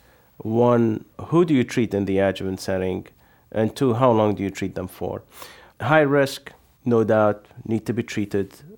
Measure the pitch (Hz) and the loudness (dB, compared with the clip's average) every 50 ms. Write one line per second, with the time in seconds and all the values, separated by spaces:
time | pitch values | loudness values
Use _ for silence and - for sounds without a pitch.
0 | _ _ _ _ _ _ _ - - 110 110 117 120 120 120 117 117 110 107 - | _ _ _ _ _ _ _ -12 -8 -2 0 2 4 4 4 4 2 2 0 -2
1 | - - _ - - - 151 170 180 165 147 127 120 - - 127 113 95 101 101 | -8 -12 _ -16 -6 -2 0 0 2 2 2 0 0 0 -2 -2 -2 0 0 -2
2 | 101 98 95 95 98 98 95 - 95 95 95 92 - 98 95 92 92 92 92 92 | -2 0 0 0 0 0 -2 -4 -6 -8 -8 -6 -6 -4 -4 -2 -2 -4 -4 -6
3 | - - _ _ _ _ _ _ _ _ - 107 113 110 - - 139 127 110 120 | -10 -14 _ _ _ _ _ _ _ _ -4 -2 -2 -2 -2 0 0 0 2 2
4 | 131 127 113 107 107 104 101 95 101 95 - - 98 90 - 92 92 90 - - | 2 4 4 4 2 2 0 -2 -4 -6 -6 -6 -8 -8 -6 -8 -10 -10 -10 -10
5 | - - 98 - - _ - - - - - - - - _ - 110 127 156 156 | -8 -8 -8 -10 -14 _ -20 -20 -20 -20 -20 -20 -20 -20 _ -8 0 2 4 4
6 | 147 135 143 143 135 135 - - - - - _ _ _ _ _ - 120 117 113 | 4 4 4 2 2 0 -2 -8 -16 -20 -20 _ _ _ _ _ -2 2 2 2
7 | 110 104 110 107 107 104 104 - - - _ 123 - - 113 107 - - 104 120 | 4 4 4 4 4 2 0 -2 -8 -20 _ -16 -8 -6 -6 -4 -4 -4 -4 -4
8 | 113 - - 110 101 98 - 101 95 - - - - 160 214 | -6 -6 -6 -6 -4 -2 -4 -4 -4 -6 -10 -20 -20 -20 -20